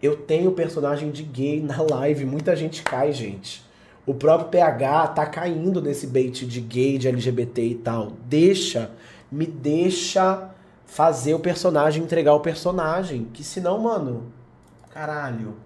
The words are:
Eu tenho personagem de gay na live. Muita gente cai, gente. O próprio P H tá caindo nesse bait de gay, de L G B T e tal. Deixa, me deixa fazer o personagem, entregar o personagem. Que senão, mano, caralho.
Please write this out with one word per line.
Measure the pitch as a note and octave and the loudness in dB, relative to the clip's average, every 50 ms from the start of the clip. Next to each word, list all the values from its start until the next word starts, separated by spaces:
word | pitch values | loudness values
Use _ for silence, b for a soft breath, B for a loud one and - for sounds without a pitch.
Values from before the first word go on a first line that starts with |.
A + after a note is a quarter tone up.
Eu | - C#3+ D3+ | 2 2 0
tenho | D3+ - - D#3 D#3+ F3+ F#3 F#3 | 0 -2 0 0 2 4 2 2
personagem | F3 E3+ D#3+ - D#3+ C#3+ C#3+ D3 C#3+ D3+ D3+ | 2 -2 -2 -2 -2 0 0 -2 -2 -2 -6
de | C#3+ C#3 D#3 | -6 -8 -10
gay | D3+ C3 B2 C3+ C#3+ D3 D3+ | -10 -6 -4 -2 -2 0 -2
na | D#3 D3 C3 A#2+ | -2 -4 -2 0
live. | D#3 D#3 D3 B2+ C3+ D3 D3+ C3+ C#3 | 2 2 2 2 2 0 0 0 0
Muita | C3 C#3 D3+ D#3 F#3 F3 | -4 -4 -2 0 0 0
gente | D3+ D#3 D#3+ D#3 - | 0 0 -4 -6 -4
cai, | - - - B2 C#3 D3+ | -4 -4 0 2 2 0
gente. | D3 B2+ A2+ G2+ G2 F#2+ - - - - b b b b b b b b b | 0 -2 -4 -8 -8 -12 -14 -16 -16 -18 b b b b b b b b b
O | - C3+ | -4 -4
próprio | B2 C#3 D3+ D#3+ E3 D#3+ - | 2 4 6 6 6 4 2
P | - F3 | 4 4
H | F3 D#3+ B2+ A#2 C3+ C3+ C#3+ D#3+ D#3+ D3+ | 4 4 4 2 0 2 4 4 2 2
tá | D3+ D#3 D3+ | 2 -2 -2
caindo | D3+ - E3 E3+ F3+ E3+ D#3 D#3+ F#3 F#3+ F3+ | -2 -2 -6 -4 -2 -2 0 0 0 0 0
nesse | D3 C#3+ C#3 - - C3+ | 0 -2 -4 -4 -6 0
bait | B2 C3 B2+ B2+ B2 - C3 | 2 2 2 2 -2 -6 -8
de | B2 A#2 B2 | -6 -6 -8
gay, | A#2 A2+ A2+ B2 B2+ C#3 C#3 C3+ | -8 -6 -2 0 2 2 2 2
de | B2 C3 | 0 0
L | B2 B2 | 0 2
G | A2+ B2+ | 0 0
B | B2 A#2+ A#2+ | 0 0 -2
T | A#2+ - B2 A#2 | -2 -2 -2 0
e | A#2 A#2 | 0 -2
tal. | A#2 - A#2+ A#2 A2+ G#2+ G#2 A2 - A#2+ | -2 -4 -4 -4 -2 -4 -6 -8 -14 -6
Deixa, | B2 C#3 D3+ E3 F#3 G3 F#3 - - - B2 A2+ G2+ B B B B B B B B | 0 2 6 6 6 6 4 0 -2 -2 -4 -4 -4 B B B B B B B B
me | C3+ D3 D#3+ | -6 -4 -4
deixa | D#3+ D3+ C3+ B2+ D3 D3+ E3 F3 F#3 F#3 - - - - F#3+ F#3 F#3 F#3+ F#3+ - B B B B B B B B | -4 -6 -6 -2 0 2 2 2 2 0 0 -4 -2 2 2 2 2 2 0 -4 B B B B B B B B
fazer | - - - D3+ E3 D#3 B2+ A#2+ D3 D#3 | -20 0 4 4 4 4 2 0 0 0
o | D3+ | 2
personagem, | - F3+ E3+ E3 - F#3 E3 D3+ C#3+ D#3 D3+ D#3+ E3 | 0 -2 -2 2 0 2 4 4 4 4 2 0 -2
entregar | D#3+ E3 E3 D#3 D3 D3 | 0 0 2 6 6 4
o | D3 | 4
personagem. | D3 E3+ D#3+ D#3 - F3+ F3+ F#3 E3 D#3 D#3+ F3+ F#3+ F3+ D3 B2 A2+ A2+ - | 4 0 -4 -2 -2 -2 -2 0 0 0 0 -2 -2 -4 -6 -8 -8 -8 -12
Que | - D3 | -14 -14
senão, | - - - F#3 C4 C#4 A3 | -10 -8 -4 -2 -2 0 0
mano, | A3 A#3 A3+ G3 D3 B2+ B2 A#2 A#2 - - - - _ _ _ _ _ - _ - - | 0 0 -2 -2 -2 -4 -6 -8 -10 -12 -16 -20 -20 _ _ _ _ _ -20 _ -20 -20
caralho. | - D3+ D#3 D3 D3+ D3 C#3+ C3+ A#2+ A2 A2 G#2+ G#2+ - - | -12 -10 -8 -6 -6 -6 -6 -6 -6 -8 -8 -10 -12 -14 -18